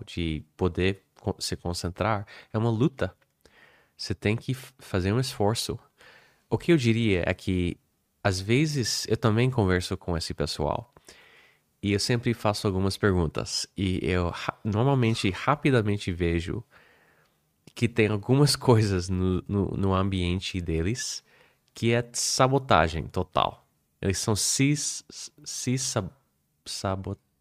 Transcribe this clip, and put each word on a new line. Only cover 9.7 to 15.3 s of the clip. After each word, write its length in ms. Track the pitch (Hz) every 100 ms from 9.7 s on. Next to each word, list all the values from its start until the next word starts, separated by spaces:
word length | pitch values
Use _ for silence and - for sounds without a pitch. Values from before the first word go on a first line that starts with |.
| 90 - 95
com 200 | - 85
esse 160 | -
pessoal. 600 | 87 - - 73 - - _ - - - - - _ _ _
E 100 | 98
eu 60 | 101
sempre 340 | - 123 120
faço 320 | 113 110 107 107
algumas 280 | 92 98 -
perguntas. 680 | 107 90 80 - - - - -
E 220 | 95 95
eu 280 | 60 90 87
ra-, 260 | - - -
normalmente, 640 | 113 104 131 135 113 113 101